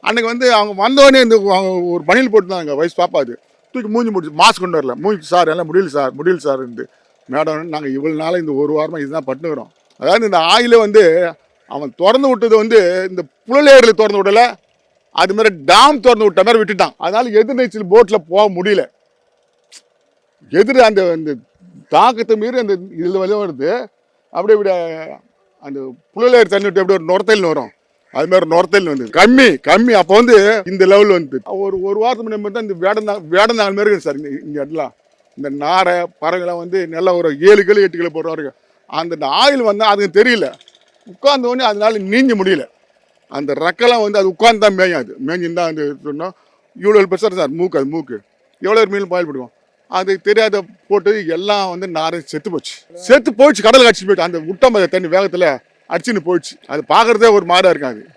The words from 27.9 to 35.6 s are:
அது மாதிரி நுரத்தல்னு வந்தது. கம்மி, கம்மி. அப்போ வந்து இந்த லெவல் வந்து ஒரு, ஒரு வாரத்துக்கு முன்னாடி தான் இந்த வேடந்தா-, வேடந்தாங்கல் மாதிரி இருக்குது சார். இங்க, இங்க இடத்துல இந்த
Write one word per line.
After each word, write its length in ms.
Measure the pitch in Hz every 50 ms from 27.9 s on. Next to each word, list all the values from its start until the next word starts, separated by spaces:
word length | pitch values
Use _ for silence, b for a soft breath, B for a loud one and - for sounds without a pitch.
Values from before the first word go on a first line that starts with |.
| _ _ _ _ - -
அது 120 | 151 170
மாதிரி 160 | 185 190 175 160 160
நுரத்தல்னு 380 | 170 185 165 175 202 190 165
வந்தது. 200 | 147 135 123 107 110 156
கம்மி, 280 | 190 226 247 262 262 226 160 127 _ 139
கம்மி. 260 | 160 202 233 247 226 196
அப்போ 140 | 175 156 190 214
வந்து 180 | 240 240 240 208 196 208 226 214 185 170
இந்த 120 | 185 190 190 185
லெவல் 220 | 196 202 214 208 190 175
வந்து 200 | 165 135 135 127 - - 196 190 196
ஒரு, 120 | 196 190 185 185 196
ஒரு 80 | 202 214 220
வாரத்துக்கு 280 | 240 254 220 233 220
முன்னாடி 240 | 214 214 208 208 196 233
தான் 80 | 226 208
இந்த 100 | 196 170 175
வேடந்தா-, 360 | 190 208 214 214 208 202 208 170 151 165
வேடந்தாங்கல் 440 | 185 208 226 240 226 208 202 196 202
மாதிரி 140 | 208 214
இருக்குது 160 | 208 175 - 160
சார். 100 | 143 139
இங்க, 100 | 151 143 135 147 - 151
இங்க 100 | 147 147 139
இடத்துல 240 | 143 160 156 143 120 _ _ _ _ _ _ _ _ _ -
இந்த 120 | 139 143 139 143